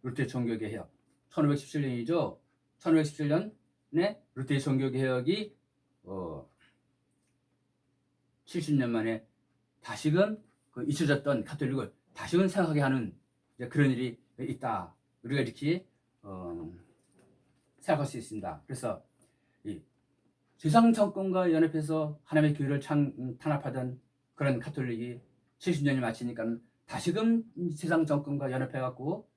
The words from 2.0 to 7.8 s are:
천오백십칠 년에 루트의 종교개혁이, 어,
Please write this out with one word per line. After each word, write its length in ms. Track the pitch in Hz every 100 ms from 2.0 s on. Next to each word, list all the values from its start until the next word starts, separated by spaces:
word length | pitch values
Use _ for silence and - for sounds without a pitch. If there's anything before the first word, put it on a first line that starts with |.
| 117 165 143 - _ _ _ _
천오백십칠 500 | - 160 151 - 147
년에 920 | 156 214 - _ _ _ 156 175 - _ -
루트의 260 | 135 135
종교개혁이, 920 | 143 131 131 127 131 127 127 202 208 _ _ _ _ _
어, 460 | 87 95 87 76 67 _ _ _ _ _ _ _ _ _ _ _ _ _